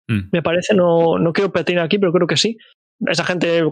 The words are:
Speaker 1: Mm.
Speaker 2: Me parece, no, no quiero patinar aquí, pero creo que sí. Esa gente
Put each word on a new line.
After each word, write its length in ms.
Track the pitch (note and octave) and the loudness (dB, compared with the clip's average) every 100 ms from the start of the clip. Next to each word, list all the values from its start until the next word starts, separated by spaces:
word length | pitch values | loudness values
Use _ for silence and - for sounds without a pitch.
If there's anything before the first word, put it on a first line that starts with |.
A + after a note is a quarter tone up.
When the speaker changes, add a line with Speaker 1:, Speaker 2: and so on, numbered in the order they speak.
| - | -4
Speaker 1:
Mm. 200 | G#2 F#2+ | -4 -2
Speaker 2:
Me 100 | E3+ | -2
parece, 320 | E3 F3 F3+ | 0 -2 0
no, 440 | G#3 F3 E3+ E3 F3+ | 2 4 4 2 2
no 140 | E3+ | 0
quiero 200 | D#3 G3 | 0 -2
patinar 320 | F3+ E3 F3 | -2 -2 -2
aquí, 140 | E3 G#3 | 0 0
pero 140 | F#3+ | 2
creo 140 | F3 E3+ | 2 0
que 100 | D#3+ | 0
sí. 200 | - A#2 - _ _ - - | -2 -4 -16 _ _ -10 -4
Esa 180 | E3 | -4
gente 380 | E3 F3+ E3+ E3+ D#3 | -2 -2 0 2 0